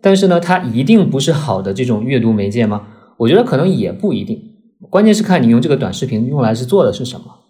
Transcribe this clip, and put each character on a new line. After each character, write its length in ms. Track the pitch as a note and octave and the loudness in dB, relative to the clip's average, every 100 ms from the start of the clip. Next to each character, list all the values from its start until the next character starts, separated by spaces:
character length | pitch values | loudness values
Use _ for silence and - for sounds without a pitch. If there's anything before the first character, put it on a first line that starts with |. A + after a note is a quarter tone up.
但 140 | G3 G3 | 4 4
是 120 | G3 | 4
呢， 120 | E3+ | 2
它 200 | F3 F3+ | 0 -2
一 240 | E3+ A2+ | -2 -2
定 240 | C3+ A3+ F3+ | 4 4 4
不 120 | C3+ | 0
是 120 | D3+ | -2
好 300 | D3+ - F#2+ | -2 -2 -4
的 100 | G2 | -4
这 140 | G2 B2 | -4 -2
种 180 | G#2+ | -2
阅 160 | A#2 C3 | -2 0
读 140 | A2+ | 0
媒 160 | G#2+ G2 | 0 -2
介 160 | A2+ A2 | -2 -2
吗？ 220 | G#2 - - _ _ | -4 -8 -20 _ _
我 100 | A#2 | 2
觉 80 | F3+ | 2
得 80 | |
可 120 | B3 C#3 | 2 0
能 140 | F3+ | 0
也 220 | D3+ F#2+ | 0 -2
不 220 | - G#3 | -4 -4
一 100 | A2+ | -4
定， 180 | - A2+ - _ _ _ - | -6 -10 -12 _ _ _ -4
关 160 | F#3 A3 | 2 2
键 80 | |
是 80 | G#3+ | 2
看 220 | - F3+ | 2 2
你 60 | A#2 | 4
用 120 | A#2 | 2
这 80 | D3+ | 2
个 80 | C3+ | -2
短 160 | F#2 | -2
视 140 | - B2+ | -6 -6
频 180 | G#2+ B2 | -4 -4
用 160 | D3 | -2
来 140 | A2 A2+ | -2 -2
是 100 | - | 0
做 180 | G3 | 2
的 80 | B2+ | 2
是 140 | - B2 | -2 -10
什 140 | - | -12
么。 60 | - _ _ | -20 _ _